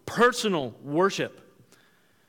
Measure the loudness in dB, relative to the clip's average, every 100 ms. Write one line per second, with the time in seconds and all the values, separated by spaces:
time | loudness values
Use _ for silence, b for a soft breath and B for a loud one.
0 | -10 2 2 4 -2 -2 -4 -10 -6 0
1 | 0 0 -6 -8 -20 _ _ b b b
2 | b b